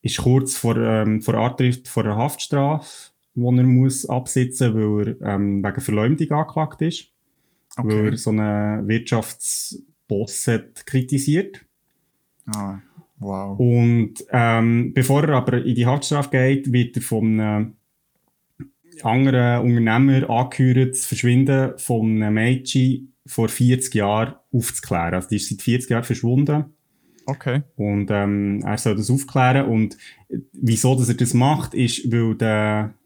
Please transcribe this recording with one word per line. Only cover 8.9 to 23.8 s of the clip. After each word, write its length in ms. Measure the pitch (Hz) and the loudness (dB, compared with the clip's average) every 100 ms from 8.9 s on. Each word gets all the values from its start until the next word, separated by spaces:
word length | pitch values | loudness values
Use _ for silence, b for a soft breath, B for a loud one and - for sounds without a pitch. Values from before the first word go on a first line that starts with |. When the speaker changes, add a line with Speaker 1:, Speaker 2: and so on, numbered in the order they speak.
| 113 120 113 107 - - - - - - _ _ 101 110 - - | -2 0 -2 -2 -10 -8 -8 -10 -14 -20 _ _ -4 -4 -4 -2
Speaker 1:
hat 360 | 117 - - - | -2 -4 -20 -4
kritisiert. 760 | 131 127 139 143 156 196 - _ _ _ _ _ _ _ _ - | -4 0 -2 0 0 -2 -12 _ _ _ _ _ _ _ _ -10
Speaker 2:
Ah, 320 | 107 101 98 B B B _ | -8 -8 -10 B B B _
wow. 400 | 101 95 98 98 | -10 -8 -8 0
Speaker 1:
Und, 680 | 123 120 117 117 113 - - | 2 4 4 2 -2 -6 -2
ähm, 600 | 123 117 113 113 117 120 | 0 2 2 2 0 0
bevor 300 | - 127 139 | 0 2 2
er 100 | 156 135 | 2 0
aber 280 | 123 120 | 0 -2
in 100 | - 120 | 0 0
die 100 | 120 | 0
Haftstrafe 440 | 143 - 147 139 | 0 -2 -4 0
geht, 420 | 131 127 135 139 | 2 2 0 0
wird 240 | 123 120 120 | 0 0 -4
er 60 | |
von 360 | - 113 110 110 | -4 -2 0 0
einem 360 | 107 104 107 - _ _ _ _ _ _ _ _ - _ _ - | 0 -2 -4 -8 _ _ _ _ _ _ _ _ -20 _ _ -8
anderen 580 | 117 120 135 127 120 120 | -2 2 4 4 4 2
Unternehmer 680 | 120 120 113 113 135 131 - | 2 2 4 4 6 4 2
angehört, 640 | 117 127 - 127 127 127 | 0 0 2 2 4 2
das 140 | 127 - | -2 -6
Verschwinden 680 | - 123 123 135 135 131 - | -2 2 4 4 2 0 -4
von 440 | - 117 110 110 | -4 0 2 0
einem 120 | 107 | 0
Mädchen 760 | 107 113 131 - 135 131 131 - _ - | 2 2 0 0 2 2 0 -6 _ -10
vor 220 | - 113 | -2 -2
vierzig 460 | - 123 127 | 2 2 2